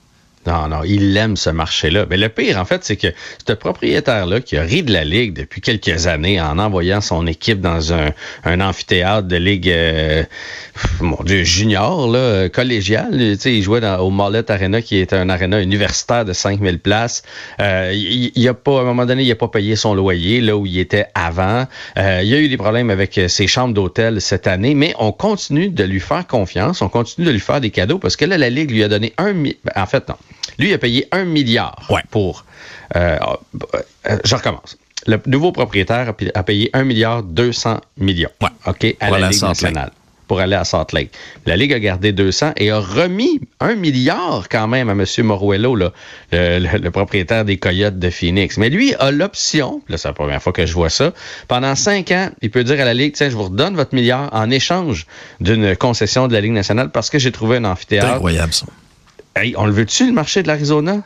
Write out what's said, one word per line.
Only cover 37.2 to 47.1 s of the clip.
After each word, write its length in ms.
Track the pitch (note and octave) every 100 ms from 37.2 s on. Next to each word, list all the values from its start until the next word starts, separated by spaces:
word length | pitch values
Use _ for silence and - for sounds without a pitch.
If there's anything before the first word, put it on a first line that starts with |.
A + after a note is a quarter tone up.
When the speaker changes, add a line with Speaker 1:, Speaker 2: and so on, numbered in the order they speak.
Speaker 1:
deux 280 | G2 D#2+ A#2+
cents 300 | A2+ A#2 A2+ - -
millions. 320 | G2 F2 D#2 -
Speaker 2:
Ouais. 80 | F#2+ -
Speaker 1:
OK, 300 | - G2 A2 -
à 60 | G#2
Speaker 2:
Pour 20 |
Speaker 1:
la 60 |
Speaker 2:
aller 80 | F#2+
à 40 | F#2
Speaker 1:
Ligue 100 | F#2
Speaker 2:
Salt 100 | G2
Lake. 120 | E2
Speaker 1:
nationale. 280 | F2+ D#2+ C2+ - _ _ -
Pour 120 | F#2+
aller 160 | F#2
à 80 | G2
Salt 300 | - F2 D#2
Lake. 160 | D#2 - - - -
La 120 | D#2 F2
Ligue 160 | C#3+
a 60 | B2
gardé 340 | G#2 F2+ G#2
deux 180 | G2 G2
cents 220 | - D3+
et 140 | - G#2
a 100 | G#2+
remis 640 | C#3 A#2 F3+ F#3+ C#4 D4+ C3+ -
un 160 | E3
milliard 720 | A3+ E3 B2+ B2+ A3 F3+ A#2+ -
quand 180 | A#2 A2
même 200 | B2+ A#2
à 80 |
monsieur 280 | G2 - -
Moruelo, 520 | A2+ G2 G2+ G2 B2
là, 160 | A#2 F2 - - - -
le, 280 | F2 F2 F2
le, 180 | E2+ G#2+
le 140 | F2
propriétaire 520 | G2 G2